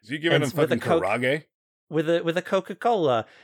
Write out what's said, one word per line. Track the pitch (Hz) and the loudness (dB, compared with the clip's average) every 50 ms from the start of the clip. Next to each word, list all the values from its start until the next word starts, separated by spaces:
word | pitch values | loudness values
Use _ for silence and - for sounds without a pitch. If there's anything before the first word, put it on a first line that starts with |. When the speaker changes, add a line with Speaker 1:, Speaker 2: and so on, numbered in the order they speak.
Speaker 1:
Is | _ - | _ -10
he | 139 | -6
giving | 156 147 170 147 | -2 0 2 2
Speaker 2:
And | 143 147 | 2 2
Speaker 1:
him | 127 | 0
Speaker 2:
s-, | - | 0
with | 143 156 156 | 0 0 0
a | 127 | 0
Speaker 1:
fucking | 117 | -2
Speaker 2:
Coke | - 123 170 165 92 | 0 0 0 0 0
Speaker 1:
karage? | 95 107 123 127 127 143 160 - _ _ _ _ _ _ _ _ - | 0 -2 0 0 0 -2 -2 -6 _ _ _ _ _ _ _ _ -6
Speaker 2:
with | 151 156 156 156 | -4 -2 0 0
a, | 170 170 | 0 0
with | 170 165 160 | 0 -2 -2
a | 180 | -4
Coca-Cola. | 175 - 202 190 185 - 196 - - 240 240 196 165 139 120 113 107 - - - | -2 -2 -2 -2 -2 -4 -6 -2 0 0 2 2 2 2 2 0 -2 -4 -12 -20